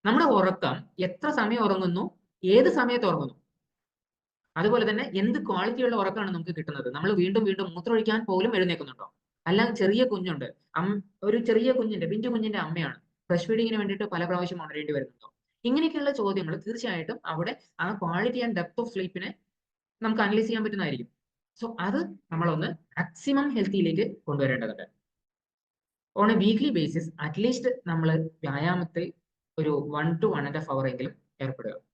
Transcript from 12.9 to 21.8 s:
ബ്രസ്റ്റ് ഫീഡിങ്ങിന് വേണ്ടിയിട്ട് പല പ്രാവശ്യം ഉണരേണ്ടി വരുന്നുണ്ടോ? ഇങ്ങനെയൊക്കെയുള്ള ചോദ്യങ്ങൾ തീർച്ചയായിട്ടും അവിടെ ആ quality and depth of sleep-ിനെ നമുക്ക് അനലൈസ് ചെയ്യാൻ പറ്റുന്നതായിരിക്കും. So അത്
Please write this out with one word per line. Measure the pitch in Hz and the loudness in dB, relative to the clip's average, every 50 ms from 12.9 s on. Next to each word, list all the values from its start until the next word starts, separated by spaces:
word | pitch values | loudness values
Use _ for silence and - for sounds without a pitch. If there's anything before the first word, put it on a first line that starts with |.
| 127 - _ _ _ _ _ _ | -6 -12 _ _ _ _ _ _
ബ്രസ്റ്റ് | 180 170 165 - | 0 0 2 0
ഫീഡിങ്ങിന് | 220 226 233 226 220 | 0 2 2 0 0
വേണ്ടിയിട്ട് | 214 202 196 196 196 208 | -2 -2 -2 -2 -4 -4
പല | 202 180 165 175 | -4 -2 -4 -2
പ്രാവശ്യം | 175 180 180 180 175 185 175 156 | -2 0 -2 -2 -4 -4 -8 -10
ഉണരേണ്ടി | 151 151 151 151 151 151 | -10 -8 -8 -4 -2 -2
വരുന്നുണ്ടോ? | 139 127 - _ _ _ - _ _ _ _ _ _ - | -4 -4 -6 _ _ _ -20 _ _ _ _ _ _ -2
ഇങ്ങനെയൊക്കെയുള്ള | 240 254 302 330 320 311 302 285 285 | 0 2 2 2 2 0 0 -2 0
ചോദ്യങ്ങൾ | 277 269 208 196 190 196 170 160 165 165 - | 0 0 0 0 0 0 -2 -4 -6 -6 -6
തീർച്ചയായിട്ടും | 208 233 233 - 226 185 165 156 160 233 - _ | -8 -8 -6 -4 -4 -4 -4 -4 -6 -8 -8 _
അവിടെ | - 160 156 175 220 269 - _ _ _ - | -6 -4 -4 -4 -4 -6 -10 _ _ _ -6
ആ | 170 185 214 196 180 | -4 -4 -4 -4 -4
quality | 165 170 180 214 247 240 254 | -4 -2 0 0 0 0 0
and | 240 233 | -2 -2
depth | 208 175 170 - _ - | -2 -2 -4 -4 _ -6
of | 226 233 - | -6 -4 -4
sleep-ിനെ | 190 185 180 _ 185 185 262 - _ _ _ _ _ _ _ _ _ _ _ _ _ | -6 -6 -4 _ -8 -8 -8 -10 _ _ _ _ _ _ _ _ _ _ _ _ _
നമുക്ക് | 220 220 220 226 | -4 -2 0 2
അനലൈസ് | 214 196 208 220 220 | 2 2 4 2 2
ചെയ്യാൻ | 226 233 226 220 | 2 0 -2 -2
പറ്റുന്നതായിരിക്കും. | 214 208 196 175 151 131 120 - - _ _ _ _ _ _ _ _ _ _ 226 | -2 -2 -2 -2 -2 -2 -4 -8 -12 _ _ _ _ _ _ _ _ _ _ -10
So | 226 226 | -10 -6
അത് | 170 | -4